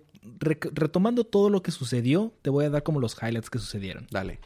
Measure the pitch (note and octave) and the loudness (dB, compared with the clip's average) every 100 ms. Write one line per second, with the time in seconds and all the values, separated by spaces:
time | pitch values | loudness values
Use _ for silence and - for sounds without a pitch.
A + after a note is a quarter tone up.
0 | _ - G#2+ - D3+ D3+ E3+ D#3 D3+ F3+ | _ -20 -18 -4 -2 0 -2 -2 0 2
1 | G#3 B3 A3+ G3+ G#3 G3 F3+ - B2 B2 | 2 2 2 4 4 4 0 -6 -2 0
2 | A#2+ D#3+ A3+ - C#3 C#3 D3 D3 C#3+ D3+ | 2 2 0 -4 0 2 2 0 0 0
3 | A#2 - A2+ A2+ - A#2+ G#2+ G#2+ F#2+ E2 | 0 -2 -4 -4 -4 -6 -6 -6 -6 -10
4 | - G2 F#2 - | -6 -4 -4 -8